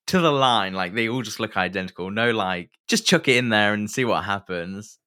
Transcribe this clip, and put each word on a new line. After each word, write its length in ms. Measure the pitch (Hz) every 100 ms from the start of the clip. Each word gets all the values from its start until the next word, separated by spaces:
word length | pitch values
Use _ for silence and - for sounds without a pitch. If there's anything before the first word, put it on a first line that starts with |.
| -
to 120 | 185
the 120 | 165
line, 420 | 143 131 117 95
like, 200 | 95 90
they 140 | 107 113
all 140 | 127
just 180 | 110 -
look 160 | 110 98
identical. 560 | 90 95 92 - 92
No, 200 | 104 117
like, 400 | 110 95 90 87 _ -
just 200 | 233 -
chuck 200 | 170 -
it 100 | 123
in 120 | 123
there 240 | 107 104
and 160 | 104 107
see 160 | - 120
what 180 | 85
happens. 760 | 95 98 - 90 85 98 104 -